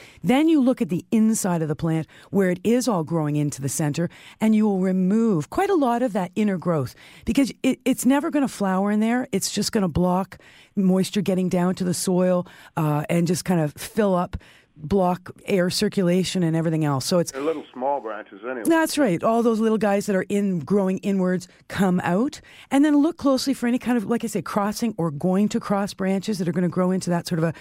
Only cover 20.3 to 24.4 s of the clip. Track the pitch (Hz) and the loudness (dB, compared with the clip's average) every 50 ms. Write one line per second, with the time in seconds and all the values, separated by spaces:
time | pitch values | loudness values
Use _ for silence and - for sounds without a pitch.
20.3 | 208 202 202 196 185 165 135 - 196 208 190 190 190 - - 202 196 190 180 180 | -2 0 0 0 -2 -4 -2 0 0 2 2 0 -2 -2 -2 -2 0 0 0 0
21.3 | 185 180 - - _ _ _ - - 151 202 185 180 175 - 160 175 196 247 302 | 0 -2 -4 -10 _ _ _ -8 -2 0 2 2 2 2 0 0 0 0 0 -2
22.3 | - - - - - - - - 262 277 294 302 294 285 277 330 339 - - 277 | -4 -10 -18 -20 -20 -20 -6 0 2 2 4 4 4 4 2 2 0 0 0 0
23.3 | 269 254 - 277 254 - 240 240 240 254 - 220 247 240 196 - 233 226 233 220 | 2 2 0 -2 -4 -2 -2 -2 -2 -2 -2 0 -2 0 0 -2 -2 -2 -2 -4
24.3 | - 190 | -6 -6